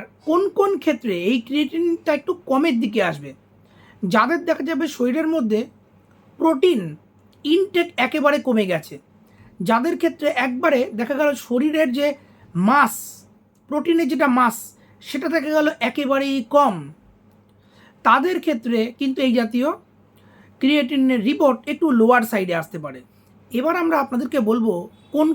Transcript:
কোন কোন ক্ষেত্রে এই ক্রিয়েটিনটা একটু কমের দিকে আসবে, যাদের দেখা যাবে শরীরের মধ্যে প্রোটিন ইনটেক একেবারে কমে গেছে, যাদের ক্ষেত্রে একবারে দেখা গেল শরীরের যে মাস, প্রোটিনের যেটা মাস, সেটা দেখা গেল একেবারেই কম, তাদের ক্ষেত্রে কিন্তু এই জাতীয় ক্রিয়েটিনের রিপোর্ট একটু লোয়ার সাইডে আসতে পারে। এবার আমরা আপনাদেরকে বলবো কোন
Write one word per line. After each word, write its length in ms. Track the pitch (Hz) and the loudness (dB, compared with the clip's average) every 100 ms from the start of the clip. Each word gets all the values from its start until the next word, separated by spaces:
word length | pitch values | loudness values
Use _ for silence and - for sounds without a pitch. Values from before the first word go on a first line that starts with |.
| - _ | -4 _
কোন 180 | - 339 392 | 0 0 2
কোন 160 | - 403 359 | 2 2 0
ক্ষেত্রে 360 | - 240 233 175 180 | 0 -2 -2 -2 0
এই 80 | 254 | 0
ক্রিয়েটিনটা 680 | 226 285 302 330 339 330 - | -2 -2 -2 -2 -2 -2 -2
একটু 180 | 294 339 349 - | -2 -2 -6 -2
কমের 300 | 262 320 233 | 0 2 0
দিকে 200 | 214 214 | 0 0
আসবে, 280 | 180 147 139 - _ _ _ _ - - | -2 -4 -12 -18 _ _ _ _ -20 -8
যাদের 380 | 185 208 240 339 | 0 2 2 0
দেখা 200 | 349 311 294 | -2 -2 -2
যাবে 140 | 285 320 | -4 -4
শরীরের 400 | - 247 285 311 | -2 -2 0 0
মধ্যে 320 | 320 220 214 262 _ _ _ _ _ _ - | 0 0 -2 -4 _ _ _ _ _ _ -2
প্রোটিন 420 | 320 285 359 269 165 156 _ _ _ _ | 0 2 2 2 -4 -12 _ _ _ _
ইনটেক 440 | 285 339 392 349 339 - | 0 0 0 -2 -2 -2
একেবারে 420 | 247 302 285 294 262 | -2 0 0 0 0
কমে 180 | 220 190 | 0 0
গেছে, 280 | 160 - - _ _ _ _ - - | -2 -6 -20 _ _ _ _ -18 -6
যাদের 340 | 180 226 302 349 | 0 0 0 0
ক্ষেত্রে 320 | 330 - 294 - | -2 0 -4 -2
একবারে 440 | 254 247 330 269 254 | -2 0 0 2 0
দেখা 200 | 214 240 | -4 -4
গেল 140 | 277 294 277 - | 0 0 -2 -2
শরীরের 420 | 240 302 311 311 | -2 0 2 0
যে 140 | 247 294 285 - _ - | 0 -2 -4 -12 _ -8
মাস, 400 | 170 196 285 - - - - - _ _ _ - | 0 2 4 2 -2 -14 -20 -20 _ _ _ -8
প্রোটিনের 400 | 285 330 330 285 | -4 0 0 0
যেটা 160 | 269 285 | 0 2
মাস, 280 | 247 240 - - - _ _ | 2 2 -2 -12 -20 _ _
সেটা 260 | - 277 311 | -10 -6 -2
দেখা 220 | 320 294 | -2 0
গেল 160 | 302 302 302 | 0 0 0
একেবারেই 580 | 240 269 277 269 277 269 - | -4 -2 -2 0 0 -2 0
কম, 240 | 285 277 175 143 - _ _ _ _ _ _ _ _ - _ | 2 2 0 -10 -16 _ _ _ _ _ _ _ _ -20 _
তাদের 320 | 233 247 339 349 | 2 4 2 -2
ক্ষেত্রে 380 | 330 247 240 233 226 - | -2 -4 -2 -2 -2 -2
কিন্তু 200 | 277 269 | -4 0
এই 120 | 262 | 0
জাতীয় 340 | 240 226 240 277 - _ _ _ _ - - - - | 0 0 0 -2 -4 _ _ _ _ -20 -20 -20 -2
ক্রিয়েটিনের 600 | 262 294 247 285 262 254 | 2 2 2 0 2 2
রিপোর্ট 360 | 208 311 294 226 - | 0 2 2 2 -4
একটু 140 | - 320 | -2 2
লোয়ার 340 | 240 220 247 226 | 4 6 4 2
সাইডে 240 | 214 185 | -2 -2
আসতে 240 | 165 156 170 | -4 -6 -10
পারে। 220 | 147 131 - _ _ _ - | -12 -16 -20 _ _ _ -8
এবার 240 | 233 294 359 | -4 -2 0
আমরা 200 | 330 320 | 0 0
আপনাদেরকে 400 | 262 247 - 285 | 0 -4 -2 -2
বলবো 340 | 214 240 220 175 190 - _ | 0 0 0 -2 -6 -18 _
কোন 160 | 285 311 | 0 2